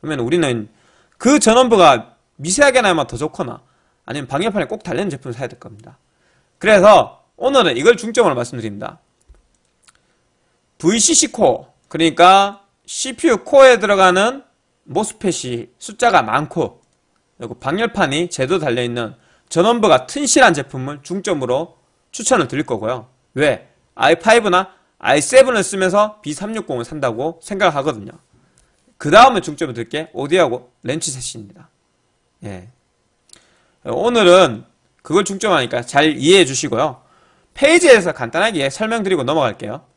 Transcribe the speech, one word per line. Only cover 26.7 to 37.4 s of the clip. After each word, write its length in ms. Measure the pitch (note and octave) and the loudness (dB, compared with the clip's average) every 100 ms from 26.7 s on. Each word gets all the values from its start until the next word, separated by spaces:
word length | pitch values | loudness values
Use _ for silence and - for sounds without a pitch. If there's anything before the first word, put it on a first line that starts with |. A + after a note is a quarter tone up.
| C3 | -10
산다고 540 | A#2 D#3 C3+ A2 C#3+ E3 | -10 -6 -6 -4 -8 -10
생각을 340 | - G3 G3 D3 | -12 -2 -2 -2
하거든요. 340 | C#3 A2+ G2+ - _ _ _ _ _ _ _ _ | -6 -8 -12 -20 _ _ _ _ _ _ _ _
그 160 | D3 | 2
다음에 280 | F#3 B3+ A3+ | 6 6 4
중점을 320 | E3 D3 D3+ | -6 -8 -8
드릴 160 | A#2 A#2 | -8 -10
게 220 | D3 D#3+ | -10 -10
오디오하고 600 | - C#3 F3+ D#3 A#2+ _ _ | -10 -2 0 0 -2 _ _
렌치셋입니다. 840 | - D3+ D3+ C3 - A2+ G2+ _ _ _ _ _ _ _ _ _ | -10 -8 -8 -12 -14 -16 -20 _ _ _ _ _ _ _ _ _
예. 260 | G#2+ F#2 F#2+ _ _ _ _ _ _ _ _ _ _ _ | -18 -16 -20 _ _ _ _ _ _ _ _ _ _ _
오늘은 800 | - B2 A3 A#3+ F#3+ F3+ E3+ A2+ - _ _ _ | -10 -4 -2 2 6 6 4 -2 -14 _ _ _
그걸 220 | - E3 | -4 -2
중점하니까 580 | G3 G3 G#3+ E3+ B2 B2 | -2 -6 -2 -2 -2 -6
잘 340 | A#2+ C#3 D#3 C3+ | -4 0 0 0
이해해 280 | C#3 G3 | 2 4
주시고요. 560 | D3+ C3 D3 A2+ D3 B2+ _ _ _ _ | 4 -2 -6 -4 -4 -6 _ _ _ _